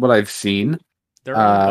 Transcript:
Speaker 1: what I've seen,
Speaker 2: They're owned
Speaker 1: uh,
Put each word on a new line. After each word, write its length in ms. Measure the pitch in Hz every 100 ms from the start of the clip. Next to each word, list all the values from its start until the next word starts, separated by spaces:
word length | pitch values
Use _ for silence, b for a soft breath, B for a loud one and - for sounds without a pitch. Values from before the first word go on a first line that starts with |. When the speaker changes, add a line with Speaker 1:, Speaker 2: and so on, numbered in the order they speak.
Speaker 1:
what 100 | 123
I've 200 | 110 104
seen, 500 | - 104 98 120 160 _ _ _ _
Speaker 2:
They're 140 | 131 110
owned 80 |
Speaker 1:
uh, 220 | 104 101 98